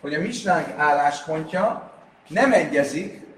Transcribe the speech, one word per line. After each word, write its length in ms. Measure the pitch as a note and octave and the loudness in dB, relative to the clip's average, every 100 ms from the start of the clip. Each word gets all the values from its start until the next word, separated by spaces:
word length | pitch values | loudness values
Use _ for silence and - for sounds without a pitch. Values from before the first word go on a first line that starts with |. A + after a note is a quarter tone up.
hogy 120 | C#3+ | -4
a 80 | D3+ | -4
misnánk 460 | G3+ A#3+ G3 E3+ C#3 C#3 | -4 -4 0 0 0 0
álláspontja 1120 | D3 C#3+ D3 - - D#3 D#3 F3+ A3 - - - - _ - | 2 4 2 0 -4 -6 -2 0 0 -2 -12 -20 -20 _ -4
nem 260 | E3+ C4+ | 2 4
egyezik 720 | G#3 D#3 C#3+ C#3 D3+ G3 - - | 4 4 0 0 -2 -8 -12 -20